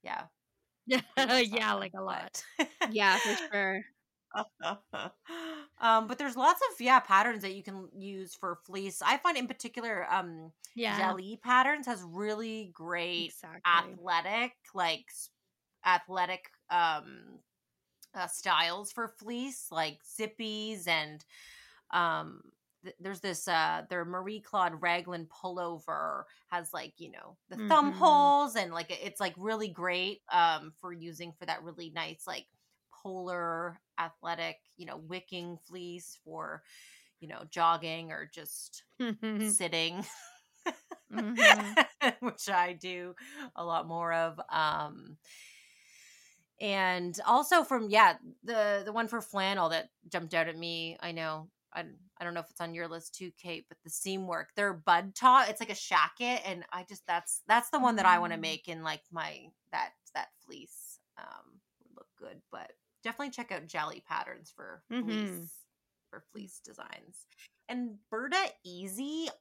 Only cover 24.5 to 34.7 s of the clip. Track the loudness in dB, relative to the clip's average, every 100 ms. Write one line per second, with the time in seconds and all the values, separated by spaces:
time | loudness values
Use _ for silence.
24.5 | 0 0 0 0 0 -2 -8 -10 -10 -8
25.5 | -4 -6 -6 -6 -4 -2 -4 -8 -18 _
26.5 | -6 -4 -8 -10 _ -18 -16 -20 -20 _
27.5 | -8 6 6 6 6 8 10 8 6 4
28.5 | 0 -2 -4 -6 -6 -8 -4 -4 -4 -4
29.5 | -2 -4 -2 -2 0 -2 -6 0 4 4
30.5 | 2 -4 _ -14 -12 -12 -12 -14 -10 -6
31.5 | -6 -6 -14 -10 -6 -8 -8 -10 -10 -12
32.5 | _ _ _ _ -16 -10 -8 -6 -4 -4
33.5 | -4 -6 -10 _ -8 -8 _ -8 -4 -6
34.5 | -8 _